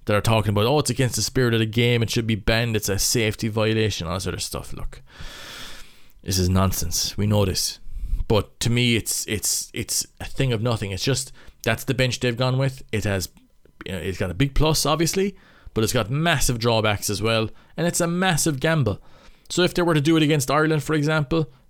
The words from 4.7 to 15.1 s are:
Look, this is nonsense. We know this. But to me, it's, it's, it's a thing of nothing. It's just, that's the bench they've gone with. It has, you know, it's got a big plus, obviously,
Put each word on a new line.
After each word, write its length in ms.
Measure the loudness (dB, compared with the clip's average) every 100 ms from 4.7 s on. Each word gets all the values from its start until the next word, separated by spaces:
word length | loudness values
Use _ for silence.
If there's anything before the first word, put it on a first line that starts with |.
Look, 300 | -8 -8 -10 -18 -16 -14 -14 -16 -16 -14 -14 -16 -20 -20 -14
this 160 | -4 0
is 100 | 2
nonsense. 680 | 4 2 0 -2 -2 -4 -2
We 80 | 2
know 180 | 2
this. 360 | 2 0 -4 -6 -8 -6 -2 -2 2
But 320 | 0 0 -4
to 100 | 0
me, 260 | 2 4 2
it's, 300 | 0 -6 -4
it's, 440 | -4 -2 -4 -6
it's 340 | -8 -4 -4 -6 _
a 60 | -10
thing 260 | -2 0
of 80 | 0
nothing. 280 | 0 -2 -4
It's 120 | -4
just, 300 | -2 -2 -4 -14 -20 -6
that's 220 | -2 -2
the 100 | -2
bench 260 | 0 0 0
they've 160 | -2 0
gone 220 | 0 2
with. 240 | 0 -4 -6
It 120 | -2
has, 260 | 0 -2 -4 -12 _ _ -20 _ -10
you 60 |
know, 60 | -6
it's 200 | -6 -4
got 120 | -4
a 40 |
big 200 | 0 2
plus, 300 | 4 2 2
obviously, 500 | 0 0 0